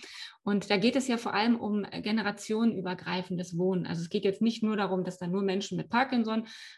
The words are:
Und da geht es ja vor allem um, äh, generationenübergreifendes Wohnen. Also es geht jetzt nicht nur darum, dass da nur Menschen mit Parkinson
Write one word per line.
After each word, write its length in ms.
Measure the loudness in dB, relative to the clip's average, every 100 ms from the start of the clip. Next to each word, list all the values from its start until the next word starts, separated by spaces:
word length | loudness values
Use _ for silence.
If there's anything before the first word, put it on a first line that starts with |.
| -18 -16 -16 -8
Und 280 | 0 0 2
da 60 | 4
geht 200 | 4 2
es 100 | 0
ja 120 | -2
vor 160 | 0
allem 220 | 0 2 2
um, 280 | 2 -2
äh, 160 | -2 -4
generationenübergreifendes 1500 | -2 0 0 -4 -2 2 2 2 -2 -4 -2 -2 -2 -4 -4 0
Wohnen. 300 | 2 2 0
Also 160 | -4
es 60 | -2
geht 160 | 0
jetzt 180 | 0 2
nicht 200 | 2 2
nur 140 | 0 0
darum, 280 | 0 0
dass 140 | -2 -4
da 80 | -2
nur 160 | 0
Menschen 340 | 2 0 -2 -4
mit 120 | 2
Parkinson 560 | 2 4 2 2 0 -4 -10 -18